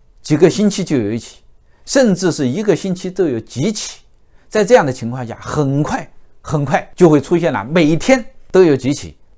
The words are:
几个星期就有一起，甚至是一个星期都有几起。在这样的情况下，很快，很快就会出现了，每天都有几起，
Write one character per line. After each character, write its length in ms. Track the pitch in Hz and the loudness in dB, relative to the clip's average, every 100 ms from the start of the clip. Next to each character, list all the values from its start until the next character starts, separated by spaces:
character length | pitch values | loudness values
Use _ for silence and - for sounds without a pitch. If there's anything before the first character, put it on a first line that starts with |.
| _ _ | _ _
几 160 | - 151 | -2 2
个 120 | 175 | 4
星 200 | - 208 | 4 0
期 120 | 202 | 0
就 140 | 175 143 | -2 -2
有 160 | 104 | -2
一 80 | 117 | -6
起， 200 | - - - - _ _ | -10 -20 -20 -20 _ _
甚 320 | - 277 247 180 | -2 2 4 2
至 160 | 180 | 0
是 160 | 156 131 | 0 -2
一 160 | 156 | -2
个 100 | 214 | 0
星 220 | 160 196 180 | 0 -2 -6
期 160 | 185 | -6
都 140 | 185 170 | -4 -2
有 120 | 117 | -4
几 320 | - 117 170 | -8 -4 -4
起。 300 | 214 - - - _ _ _ _ | -4 -10 -14 -20 _ _ _ _
在 160 | 220 | -2
这 120 | 202 247 | 4 4
样 100 | 151 | 4
的 80 | |
情 180 | 127 117 | -4 -8
况 160 | 131 113 | -8 -10
下， 100 | 104 | -12
很 420 | 113 151 139 139 | -6 -2 0 0
快， 260 | 156 254 - - - - | -2 -4 -8 -18 -20 -18
很 240 | - 156 | -6 -4
快 260 | 135 170 - - | -2 -2 -4 2
就 140 | 175 | 4
会 100 | 151 | 4
出 180 | - 175 | 2 -2
现 140 | 170 | 0
了， 140 | 117 107 | -4 -2
每 320 | 170 151 165 | 0 2 2
天 260 | - 262 226 - - | 2 0 -2 -16 0
都 140 | 180 | 4
有 140 | 180 135 | 4 2
几 160 | 127 | 0
起， 240 | 139 85 - _ | -6 -8 -18 _